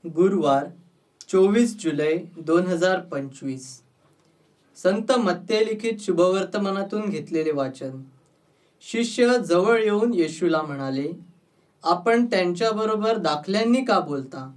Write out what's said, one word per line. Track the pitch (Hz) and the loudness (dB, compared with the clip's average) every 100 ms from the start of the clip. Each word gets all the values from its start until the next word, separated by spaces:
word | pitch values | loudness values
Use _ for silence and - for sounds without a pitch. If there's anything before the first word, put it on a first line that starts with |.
| 170 | -6
गुरुवार, | 156 185 202 151 139 143 - _ _ _ _ - | 2 2 4 2 2 0 -14 _ _ _ _ -2
चोवीस | 185 190 214 240 - | 4 6 6 2 0
जुलै | 160 147 151 165 - - | -4 0 0 0 -4 -12
दोन | 156 170 180 | 2 2 2
हजार | 170 185 185 | 2 2 0
पंचवीस. | 175 143 139 - 139 131 - - _ _ _ _ _ _ _ _ _ - | -4 -8 -8 -10 -10 -10 -12 -20 _ _ _ _ _ _ _ _ _ -2
संत | 180 208 - | 0 0 0
मत्ते | 247 202 175 - 220 220 | 2 2 -2 -2 0 0
लिखित | 214 226 214 | -2 -4 -4
शुभवर्तमानातून | - 170 180 190 185 208 202 190 196 214 208 | -2 2 2 2 -2 -2 -2 -2 -4 -4 -4
घेतलेले | 156 139 165 156 | -6 -4 -2 -2
वाचन. | 147 131 131 135 131 131 _ _ _ _ _ _ _ | -2 -4 -6 -12 -12 -18 _ _ _ _ _ _ _
शिष्य | - 233 233 - 240 247 | -8 -4 -4 2 2 2
जवळ | 170 170 196 233 | 2 2 4 4
येऊन | 214 208 240 | 2 2 0
येशूला | 202 156 156 170 160 | 0 -2 0 0 0
म्हणाले, | 151 139 135 135 147 175 - _ _ _ _ _ | -2 -6 -4 -4 -4 -8 -18 _ _ _ _ _
"आपण | 165 175 226 233 240 | 0 0 2 2 2
त्यांच्याबरोबर | 190 180 175 226 214 214 214 214 226 | 2 0 0 -2 0 -2 0 0 0
दाखल्यांनी | 160 147 170 202 226 247 | 0 -2 -2 -2 2 2
का | 262 190 | 2 0
बोलता?" | 147 143 131 139 131 | 0 -6 -8 -12 -14